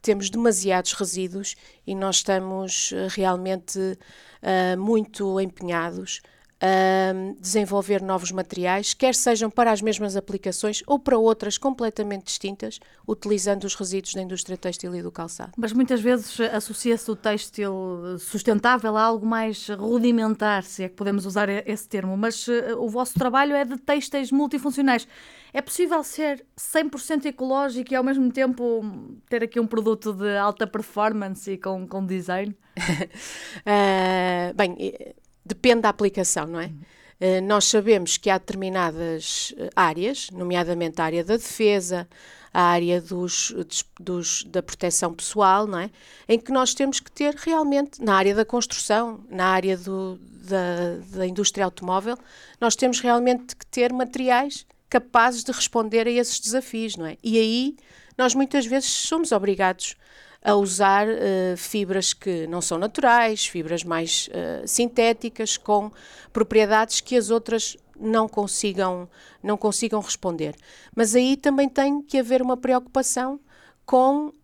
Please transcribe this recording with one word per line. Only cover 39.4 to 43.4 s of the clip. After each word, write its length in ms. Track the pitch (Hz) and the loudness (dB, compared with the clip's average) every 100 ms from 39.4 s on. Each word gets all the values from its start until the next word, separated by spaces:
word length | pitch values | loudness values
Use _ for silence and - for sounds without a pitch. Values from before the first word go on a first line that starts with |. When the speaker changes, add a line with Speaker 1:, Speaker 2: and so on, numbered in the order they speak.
| - - | -6 -8
Speaker 1:
eh, 140 | 175 | -4
áreas, 540 | - 170 160 214 285 - | 2 2 2 -4 -4 -10
nomeadamente 680 | 180 180 175 170 175 165 165 | -8 -2 0 0 -2 -2 -2
a 40 | |
área 200 | 160 170 | -2 0
da 140 | 170 226 | 0 -2
defesa, 680 | - - 208 202 180 180 175 - - - - | -2 2 4 4 0 -6 -6 -16 -20 -20 -4
a 100 | - | 4
área 360 | 175 175 175 180 | 4 4 2 0
dos, 520 | 170 180 180 - | -2 -6 -4 -2